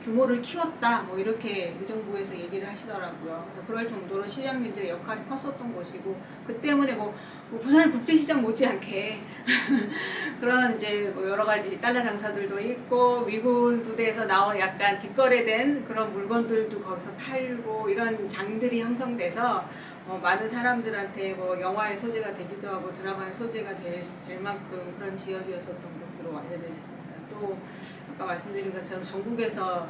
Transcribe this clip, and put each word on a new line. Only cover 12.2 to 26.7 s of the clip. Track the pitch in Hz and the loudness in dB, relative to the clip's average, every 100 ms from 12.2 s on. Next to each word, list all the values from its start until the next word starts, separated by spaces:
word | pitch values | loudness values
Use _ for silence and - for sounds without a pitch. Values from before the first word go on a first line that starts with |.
| 208 202 196 196 | -2 -2 -2 -2
있고, | 233 247 - 247 247 247 208 | -2 -2 2 6 6 6 2
미군 | 220 247 240 240 233 | 2 4 6 6 4
부대에서 | 220 226 220 226 196 | 0 0 0 2 4
나온 | 190 202 190 | 6 6 4
약간 | 190 - 202 196 | 0 4 2 2
뒷거래된 | 196 269 262 247 226 226 277 285 226 | 0 6 8 8 6 4 4 2 0
그런 | 226 214 | 0 0
물건들도 | 196 208 233 226 220 214 202 | 0 0 2 4 2 2 -2
거기서 | 190 180 - | -4 -6 -6
팔고, | - 262 262 254 240 220 220 208 | -10 -4 -2 -2 -4 -4 -2 0
이런 | 202 226 214 190 | 2 2 0 -2
장들이 | 190 202 220 247 233 | -4 -4 0 2 2
형성돼서, | 233 240 247 233 175 170 - - - - - - 185 | 0 0 0 0 -2 2 2 2 -2 -10 -14 -14 -8
어, | 185 | 0
많은 | 175 190 220 | 2 2 2
사람들한테 | 240 247 240 220 208 196 202 190 | 0 2 2 0 -2 -4 -4 -4
뭐, | 185 180 180 | -2 -2 0
영화의 | 185 202 208 202 | 0 0 0 -2
소재가 | 233 220 208 | -2 -2 -4
되기도 | 175 170 202 202 | -6 -8 -8 -6
하고 | 185 185 | -4 -6
드라마의 | 185 196 190 190 | -6 -6 -4 -6
소재가 | 185 226 220 196 180 | -6 -4 -4 -6 -6
될, | 175 175 175 - - | -6 -6 -8 -12 -10
될 | 180 | -6
만큼 | 202 196 - 180 175 180 | -6 -6 -8 -8 -8 -8
그런 | 196 190 | -8 -6
지역이었었던 | 196 185 190 175 180 175 170 165 - | -6 -6 -6 -8 -8 -10 -10 -12 -12
것으로 | - 165 147 | -10 -8 -8
알려져 | 165 170 | -8 -8
있습니다. | 165 | -8